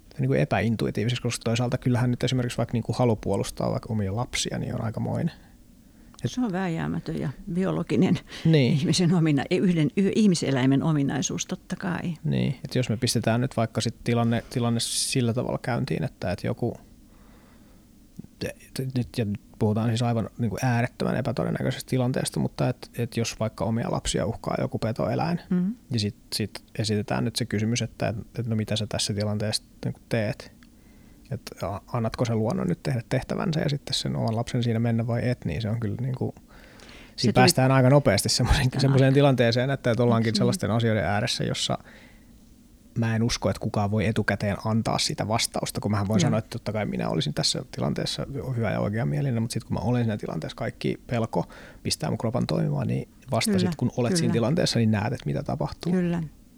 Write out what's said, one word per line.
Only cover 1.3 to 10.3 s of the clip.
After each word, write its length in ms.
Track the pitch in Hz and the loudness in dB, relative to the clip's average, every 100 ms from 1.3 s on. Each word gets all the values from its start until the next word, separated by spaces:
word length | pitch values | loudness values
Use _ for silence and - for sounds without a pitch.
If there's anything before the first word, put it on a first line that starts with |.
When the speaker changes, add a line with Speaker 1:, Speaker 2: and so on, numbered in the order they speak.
| - | -4
Speaker 1:
toisaalta 340 | 117 113 123 127 | -2 0 0 -2
kyllähän 340 | 131 123 123 | 0 2 2
nyt 120 | 120 | 0
esimerkiksi 340 | 113 127 120 - | 0 0 -2 -2
vaikka 160 | 117 | -2
niin 100 | 117 | -2
kuin 120 | - - | -2 0
halu 160 | 123 107 | 2 2
puolustaa 560 | 95 101 123 - 120 | 0 -2 -4 -4 -2
vaikka 220 | 117 - | -2 -4
omia 220 | 110 95 107 | -2 -2 -2
lapsia, 420 | 123 - - - | -4 -4 -4 -4
niin 160 | - - | -4 -4
on 80 | |
aikamoinen. 480 | 113 107 117 120 165 - - - - - - - - - 226 | -4 -4 -4 -2 -2 -4 -20 -20 -20 -20 -20 -20 -20 -8 -6
Et 60 | |
Speaker 2:
Se 100 | - | -2
on 100 | 247 | -2
vääjäämätön 680 | 180 190 165 151 165 160 160 | -2 -2 -2 -4 -4 -6 -6
ja 100 | 147 - - | -6 -8 -6
biologinen 640 | 170 190 156 170 - 180 - - - 165 | -2 0 -2 0 2 4 2 -2 0 4
Speaker 1:
Niin. 280 | 160 120 | 6 6
Speaker 2:
ihmisen 360 | 143 139 175 175 | 4 2 2 4
omina-, 300 | 180 156 139 - | 4 4 2 2
yhden, 380 | 175 190 170 147 - | 2 4 4 2 2
y-, 140 | 196 - | 2 4
ihmiseläimen 680 | 214 | 4